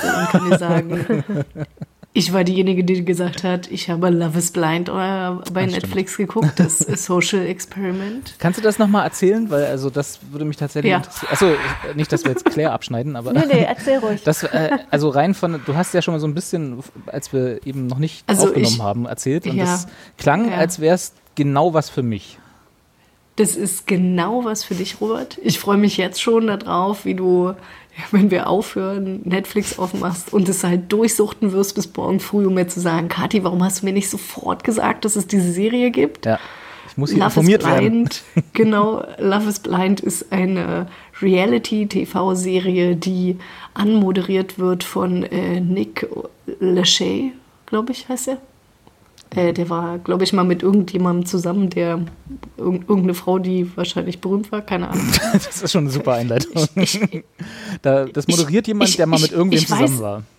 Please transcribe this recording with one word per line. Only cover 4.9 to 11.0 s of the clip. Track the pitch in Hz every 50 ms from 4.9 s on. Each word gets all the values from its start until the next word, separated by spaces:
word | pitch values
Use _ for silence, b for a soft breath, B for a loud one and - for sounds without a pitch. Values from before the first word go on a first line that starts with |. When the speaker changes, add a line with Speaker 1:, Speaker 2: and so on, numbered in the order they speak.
Speaker 1:
bei | - 190 185 190 196 190 185 180
Speaker 2:
Das | 180 180 - -
stimmt. | 180 185 190 185
Speaker 1:
Netflix | 180 180 180 - - 190 185 - - -
geguckt, | 202 - - 226 185 151 - -
das | 175 - - -
<laughs> | - - - - -
Social | - 180 175 170 - - 190 180 170
Experiment. | 185 180 - - - 196 196 185 180 190 190 202 226 262 269 - - -
Speaker 2:
Kannst | - 170 185 -
du |
das | 214 214 202 -
noch | 214 196
mal | 208 202 160
erzählen? | - - - 190 185 208 226 226 208
Weil, | 151 143 143
also, | 139 135 135 135 139
das | 131 143 139 - - - - 131
würde | 143 147 151
mich | 151 143 -
tatsächlich | 151 135 - 147 143 -
Speaker 1:
Ja. | 185
Speaker 2:
interessieren. | 170